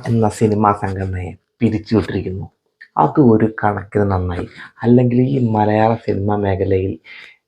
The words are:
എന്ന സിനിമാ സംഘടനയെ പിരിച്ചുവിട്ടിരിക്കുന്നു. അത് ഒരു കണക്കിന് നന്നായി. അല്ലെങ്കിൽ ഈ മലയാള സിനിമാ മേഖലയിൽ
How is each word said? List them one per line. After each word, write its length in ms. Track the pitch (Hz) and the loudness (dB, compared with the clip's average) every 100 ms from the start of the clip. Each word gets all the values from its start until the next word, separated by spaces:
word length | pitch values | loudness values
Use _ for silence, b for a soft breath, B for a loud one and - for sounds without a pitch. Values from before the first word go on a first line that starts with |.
| - | -2
എന്ന 180 | 117 107 | 0 0
സിനിമാ 420 | - 110 104 107 | 0 0 2 2
സംഘടനയെ 600 | 101 95 98 95 92 90 92 _ _ | 0 -4 -6 -6 -6 -8 -12 _ _
പിരിച്ചുവിട്ടിരിക്കുന്നു. 880 | 117 104 - 110 - 98 92 95 95 _ _ _ B - | -2 -2 0 -2 0 -4 -6 -8 -12 _ _ _ B -2
അത് 220 | 139 160 | 0 4
ഒരു 280 | 127 110 110 - | 4 4 2 0
കണക്കിന് 500 | 107 98 95 104 101 | -4 -4 -4 -2 0
നന്നായി. 340 | 92 90 87 92 B B _ | 0 -2 -6 -10 B B _
അല്ലെങ്കിൽ 380 | 117 123 123 120 | 2 4 4 2
ഈ 160 | 131 139 117 | 0 0 0
മലയാള 400 | 107 104 107 110 117 | 0 2 2 2 0
സിനിമാ 400 | - 98 101 104 | -4 -4 -2 -2
മേഖലയിൽ 580 | 101 92 95 95 95 - B B B B | -2 -2 0 0 -2 -8 B B B B